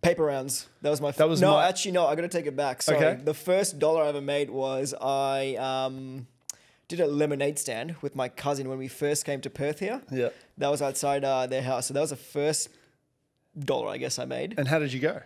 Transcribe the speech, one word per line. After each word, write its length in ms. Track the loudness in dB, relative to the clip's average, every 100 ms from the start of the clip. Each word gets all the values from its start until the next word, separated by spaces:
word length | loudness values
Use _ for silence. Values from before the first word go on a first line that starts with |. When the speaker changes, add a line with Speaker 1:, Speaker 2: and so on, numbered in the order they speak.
Speaker 1:
Paper 220 | 4 4
rounds. 440 | 2 0 -2 -6 -8 _
That 100 | -2
was 100 | 0
my 80 | 0
f-, 80 | 2
Speaker 2:
That 100 | 4
was 140 | 6
Speaker 1:
no, 100 | 6
Speaker 2:
my 140 | 8 6
Speaker 1:
actually, 240 | 2 0
no, 140 | 2 2
I 80 | 2
gotta 120 | -2
take 160 | -2 -4
it 100 | -2
back. 260 | -2 0
Sorry. 160 | 2 4
Speaker 2:
Okay. 240 | 4 2
Speaker 1:
The 100 | -2
first 460 | -2 2 2 2 2
dollar 240 | 2 4
I 40 | 2
ever 120 | 0
made 280 | -2 -2 0
was 440 | -2 -2 -2 -4 -2
I, 540 | -2 0 0 0 -2 -2
um, 720 | -2 -2 -4 -6 -12 -12 -14 _ _ -20 _ _ _
did 140 | 0
a 60 | 2
lemonade 520 | 4 2 2 0 -2
stand 380 | -4 -4 -6 -6
with 140 | -8 -4
my 140 | -4
cousin 400 | -2 -4 -2 -4
when 80 | -6
we 100 | -8
first 380 | -4 -2 0 -2
came 160 | -6
to 80 | -6
Perth 300 | -4 -4 -2
here. 220 | -4 -6 -6
Speaker 2:
Yeah. 200 | -2 -2 -2 -20 -4
Speaker 1:
That 120 | -2
was 120 | 0
outside, 440 | -2 -2 0 0 2
uh, 220 | 0 0
their 160 | -2
house. 240 | -2 -2 -2
So 60 |
that 60 | -2
was 120 | -2
the 40 | -4
first 540 | -8 -2 0 0 -4 -10 _ _ _ _ _ _ _ -10
dollar 320 | -2 -2 -2
I 80 | -4
guess 220 | -6 -6
I 60 | -6
made. 280 | -6 -6 -2
Speaker 2:
And 100 | 0
how 100 | 2
did 160 | 0
you 60 | 0
go? 220 | -2 -2